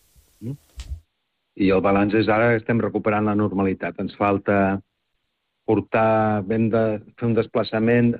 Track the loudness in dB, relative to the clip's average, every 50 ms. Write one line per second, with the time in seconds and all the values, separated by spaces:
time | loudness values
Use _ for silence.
0 | _ _ _ _ _ _ _ -14 -12 -12 -12 -14 _ _ _ -16 -14 -12 -14 -14
1 | -16 _ _ _ _ _ _ _ _ _ -6 -2 0 2 2 2 2 2 2 2
2 | 2 2 2 0 2 2 2 2 2 2 2 0 0 -2 -2 -2 -2 -2 -2 -2
3 | -2 -2 0 0 0 0 0 0 0 0 0 0 0 -2 -2 -4 -6 -8 -8 -8
4 | -8 -8 -6 -2 -2 0 0 0 0 0 0 2 2 0 -2 -4 -6 _ _ _
5 | _ _ _ _ _ _ _ _ _ _ _ _ _ 0 0 0 0 0 0 2
6 | 2 2 2 2 2 0 0 -2 -2 -2 -2 0 0 0 2 0 0 0 -2 -4
7 | -8 -14 -10 -6 -4 -2 0 0 -2 -2 -2 -4 -4 -2 -2 -2 0 2 2 4
8 | 2 2 0